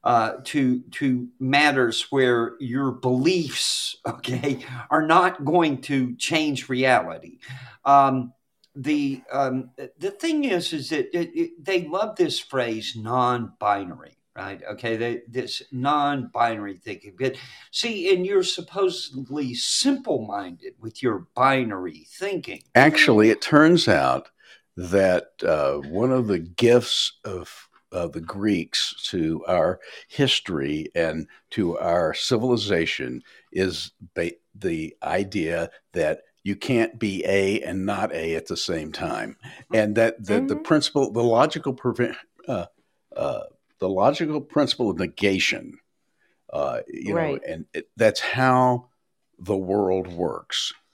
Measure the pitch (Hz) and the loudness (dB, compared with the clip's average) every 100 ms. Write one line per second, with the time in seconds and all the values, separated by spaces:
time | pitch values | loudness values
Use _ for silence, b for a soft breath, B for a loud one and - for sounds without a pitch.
0 | - 117 110 - - 147 131 123 - - | 4 2 2 -4 -4 0 0 0 -4 -4
1 | 143 127 123 _ 131 139 147 135 120 113 | 0 0 -4 _ 0 4 4 4 2 0
2 | - 139 127 120 117 - 127 127 135 123 | -2 2 4 4 0 -6 -6 -2 -2 -2
3 | 127 127 151 185 147 - - - - - | 0 2 2 0 -2 -4 -4 -4 -6 -8
4 | - - 127 123 143 127 B 123 B 156 | -12 -10 -6 -4 -4 -6 B -14 B 0
5 | 156 170 180 180 143 175 156 131 - 135 | 4 4 4 0 0 2 2 -2 -2 -2
6 | 127 123 - 165 156 135 - 127 131 120 | -2 -4 -2 0 0 -4 -4 0 4 4
7 | 85 80 - - B B B B 135 139 | 2 -10 -16 -20 B B B B 6 6
8 | 139 131 123 _ _ _ _ 143 135 147 | 6 2 -4 _ _ _ _ -8 -2 0
9 | 139 131 - 131 135 127 127 - 123 _ | 0 -4 -6 -2 0 -2 -8 -14 -18 _
10 | 196 196 330 311 277 180 - 156 131 156 | -8 -4 -2 0 0 -2 -2 -6 -4 -4
11 | 127 175 165 156 165 - 156 185 151 180 | -2 -4 -4 -4 -6 -6 -2 -2 -2 -4
12 | 214 214 160 - - 131 117 110 107 113 | -4 0 -2 -2 -4 -4 -2 -4 -6 -8
13 | 107 127 123 123 113 _ 104 101 92 - | -2 0 2 0 -6 _ 0 0 -2 -14
14 | - _ _ - 98 95 90 104 117 113 | -20 _ _ -14 -14 -12 -14 -8 -4 -2
15 | 120 120 - 120 107 - - 127 143 147 | -4 -6 -8 -8 -6 -10 -10 -4 0 0
16 | 143 139 123 - 117 110 101 92 113 95 | 0 -2 -6 0 0 0 -8 -12 -14 -14
17 | 104 92 131 B B B B - 233 208 | -16 -4 -4 B B B B -6 -4 -2
18 | 180 180 185 196 180 - 170 190 190 170 | 2 2 4 2 0 -4 -8 -2 0 -2
19 | - 131 127 147 135 120 - - 269 269 | -10 -10 -8 -6 -4 -4 -2 0 0 0
20 | - 135 104 101 92 87 - _ 113 - | -2 -4 -2 -8 -8 -14 -18 _ -14 -4
21 | 127 98 85 - 131 135 117 98 90 78 | -2 -2 -6 2 2 4 0 -4 -8 -12
22 | - - 196 185 - 90 _ - 147 151 | -20 -8 -6 -6 -8 -16 _ 8 8 8
23 | - 110 110 110 - 147 156 175 123 82 | 6 8 8 6 6 8 8 6 6 4
24 | 65 65 - _ b b b - 90 98 | 4 0 -4 _ b b b -12 0 2
25 | 95 90 - - 87 78 69 73 71 90 | 4 2 -2 -4 0 2 2 -2 -6 -2
26 | 123 127 110 92 82 90 120 120 - - | 0 0 0 -2 -4 2 6 6 4 -2
27 | - _ 104 92 - - - _ _ 90 | -4 _ -10 -10 -12 -20 -20 _ _ -6
28 | 85 82 82 98 107 95 76 - - - | -6 -6 -10 -2 0 0 0 -4 -4 -6
29 | - 95 80 80 - 90 80 95 B B | -6 -2 -2 -2 0 2 2 -2 B B
30 | B - 135 - - 82 69 76 76 87 | B -2 0 0 -4 -4 -2 -4 -4 -2
31 | 80 78 76 b _ - 87 82 85 87 | -2 -2 -10 b _ -2 -2 -2 0 0
32 | 80 - - 120 127 120 101 87 80 - | 0 -2 -2 0 2 0 0 0 0 -4
33 | 64 64 b b b 90 95 85 - _ | -8 -10 b b b -2 -2 -2 -12 _
34 | 87 - 85 - _ 101 98 82 78 - | -12 -6 -6 -6 _ -8 -6 -4 -6 -8
35 | 73 90 98 101 80 82 82 b _ 87 | -4 -2 -2 -4 -2 -4 -6 b _ -4
36 | 78 78 _ _ 98 101 - 120 110 - | -2 -2 _ _ -8 -6 0 0 0 -2
37 | 104 95 - 98 98 107 - 92 95 98 | -4 -2 0 2 2 0 -4 -4 -4 -2
38 | 104 80 82 80 - 82 - 82 78 - | -4 -4 -4 -4 -4 -6 -4 -6 -6 -8
39 | 92 57 55 - B B B 110 107 107 | -6 -6 -8 -12 B B B 2 2 2
40 | 113 - 110 220 269 302 320 - - 143 | 2 0 -2 0 0 -4 0 0 2 0
41 | 135 117 120 113 156 160 143 123 127 - | 0 2 2 4 4 0 -6 -4 -4 -2
42 | 120 - - _ - 107 85 _ _ _ | -4 -4 -18 _ -8 -6 -8 _ _ _
43 | _ - - - - _ _ _ 95 95 | _ -6 -4 -4 -10 _ _ _ -4 4
44 | 107 - 160 151 139 151 143 - 117 82 | 2 2 -2 -4 -2 0 0 0 -2 0
45 | 76 - 101 95 - - - - _ _ | -4 0 2 2 0 -2 -10 -18 _ _
46 | _ _ _ _ - 71 69 60 - - | _ _ _ _ -10 -4 -4 -4 -8 -10
47 | - 170 156 139 - 80 - - - - | -4 -2 -2 -6 -8 -12 -10 -12 -12 2
48 | 110 - - 127 131 127 127 123 - _ | 2 2 -4 2 4 4 4 0 -6 _
49 | _ _ _ _ 90 95 92 101 95 92 | _ _ _ _ -4 -4 0 0 2 0
50 | 90 85 85 50 - - - - _ | -2 -4 -4 -4 -8 -6 -6 -10 _